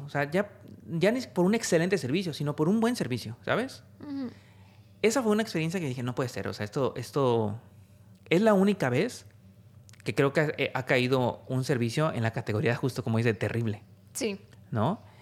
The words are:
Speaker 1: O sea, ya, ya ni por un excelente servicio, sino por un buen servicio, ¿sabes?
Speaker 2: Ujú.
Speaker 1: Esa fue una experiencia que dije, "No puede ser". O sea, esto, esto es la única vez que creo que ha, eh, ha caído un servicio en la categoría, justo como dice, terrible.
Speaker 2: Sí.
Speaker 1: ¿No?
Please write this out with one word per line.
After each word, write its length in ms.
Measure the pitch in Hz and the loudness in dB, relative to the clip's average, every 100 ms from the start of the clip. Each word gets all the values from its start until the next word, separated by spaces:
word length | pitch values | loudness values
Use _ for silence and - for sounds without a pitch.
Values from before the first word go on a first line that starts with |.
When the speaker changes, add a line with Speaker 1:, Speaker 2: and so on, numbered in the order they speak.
| 143 | -6
Speaker 1:
O 40 | |
sea, 200 | 143 147 | -4 0
ya, 180 | 180 202 - - - - | 0 -2 -8 -20 -18 -8
ya 240 | 165 185 | 0 2
ni 100 | 254 | 2
por 240 | 240 - 180 | -2 2 2
un 80 | |
excelente 440 | 226 - 170 175 196 | 2 2 2 2 0
servicio, 340 | 120 165 180 | 0 -2 -2
sino 220 | 139 147 143 | -4 -4 0
por 120 | 156 | 2
un 100 | 220 | 2
buen 160 | 226 247 | 0 0
servicio, 420 | 165 123 113 117 - | -4 -4 -6 -8 -2
¿sabes? 380 | 151 262 - - - | -2 -2 -10 -20 -16
Speaker 2:
Ujú. 300 | 294 277 247 - - - - - - - | -10 -8 -8 -12 -20 -20 -20 -20 -20 -2
Speaker 1:
Esa 180 | 214 269 | 0 2
fue 100 | 226 | 2
una 120 | 208 | 2
experiencia 360 | 220 165 160 190 | 0 -2 -2 -2
que 80 | 151 | -4
dije, 140 | 127 | -4
"No 120 | 123 120 | -4 -2
puede 120 | 127 | -4
ser". 180 | - 98 | -4 -6
O 60 | |
sea, 100 | 104 | -6
esto, 300 | 104 151 123 - | -6 -2 -2 -2
esto 640 | 117 147 131 117 104 113 - - - - - - - | -4 0 2 4 0 -4 -12 -20 -20 -20 -20 -16 0
es 120 | 170 | 4
la 120 | 220 196 | 6 6
única 340 | 196 196 135 | 4 2 0
vez 360 | 123 233 - - - - - - - - - | 0 0 -6 -18 -20 -20 -20 -20 -20 -20 -12
que 120 | - - | -4 0
creo 180 | 139 | 2
que 80 | 160 | 2
ha, 60 | 151 - | 0 0
eh, 140 | 139 | -4
ha 120 | 131 123 | -2 0
caído 580 | 131 123 131 123 - - | 2 4 2 2 -2 -4
un 160 | 131 | -2
servicio 480 | 131 131 117 131 156 | 0 0 0 0 0
en 120 | - | 0
la 80 | 113 | -2
categoría, 440 | 127 - 107 117 120 | -2 -4 0 0 0
justo 280 | 131 123 | -2 -4
como 140 | 120 113 | 0 2
dice, 140 | 117 107 | 2 0
terrible. 480 | 104 117 113 101 - - - | -2 -2 -4 -6 -12 -20 -16
Speaker 2:
Sí. 280 | - 233 196 - - - | -8 -6 -6 -14 -20 -6
Speaker 1:
¿No? 320 | 117 120 208 - - | -2 0 -2 -10 -10